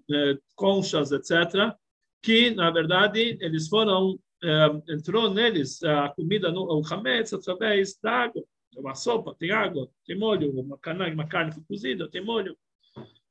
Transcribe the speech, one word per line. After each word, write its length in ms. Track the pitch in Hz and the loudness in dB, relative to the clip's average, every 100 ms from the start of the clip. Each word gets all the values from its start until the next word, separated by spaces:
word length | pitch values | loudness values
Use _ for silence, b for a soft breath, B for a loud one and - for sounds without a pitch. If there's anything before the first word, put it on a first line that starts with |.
| - | -2
eh, 280 | 147 143 139 - - | 0 0 -2 -6 -2
conchas, 560 | 196 196 190 160 135 | 2 2 0 0 0
et 120 | 139 | -2
cetera, 540 | - 170 170 196 226 - _ _ _ _ | 0 2 2 2 0 -2 _ _ _ _
que, 300 | - 226 240 | 2 4 4
na 220 | 202 170 | 4 2
verdade, 640 | 165 160 185 208 214 233 226 | 2 2 4 4 2 -2 -2
eles 280 | 165 160 160 | -4 -4 0
foram, 500 | 208 220 190 190 190 _ _ | 2 4 4 2 -2 _ _
eh, 520 | 170 156 151 151 160 | 0 6 6 4 -6
entrou 380 | 156 165 208 220 | -6 -2 0 2
neles 480 | 196 233 175 127 - | 2 2 2 -2 -2
a 240 | 165 147 143 | 0 0 0
comida, 420 | - 160 208 180 | -4 -2 0 0
no, 140 | 180 | -2
o 180 | 180 156 | -2 -2
hametz, 480 | 156 185 247 240 220 | -2 -4 -2 -2 -2
através 640 | 190 190 185 220 202 196 - | -6 -6 -2 2 2 0 -2
da 220 | 214 247 | -2 0
água. 180 | 233 - - _ _ 131 | -2 -4 -12 _ _ -12
Uma 180 | 139 | -12
sopa, 400 | 131 240 226 - - | -6 -2 -2 -4 -8
tem 120 | 165 | -2
água, 360 | 220 196 160 127 _ - | 0 0 -4 -8 _ -10
tem 120 | 180 | -4
molho, 320 | 220 190 147 131 | 0 0 0 -4
uma 200 | 135 139 | -8 -10
carne, 340 | 170 175 175 | -8 -6 -4
uma 140 | 156 151 | -4 -4
carne 260 | 180 160 | -2 -2
foi 100 | 156 | -6
cozida, 440 | - 101 254 240 151 | -12 -8 -6 -6 -6
tem 160 | 180 | -8
molho, 320 | 208 226 190 - _ _ B B B B _ | -4 -4 -4 -10 _ _ B B B B _